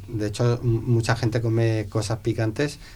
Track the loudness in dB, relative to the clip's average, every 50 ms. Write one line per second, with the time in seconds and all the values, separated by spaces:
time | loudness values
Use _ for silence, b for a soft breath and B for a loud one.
0 | -8 -6 -4 -2 -2 -2 0 2 2 2 2 2 2 2 0 2 2 2 2 2
1 | 4 2 2 2 2 0 0 0 0 2 2 2 2 2 2 0 -2 -2 -2 -4
2 | -2 -2 -4 -2 -2 -2 -2 0 -2 -2 0 -2 -2 -2 -4 B B B B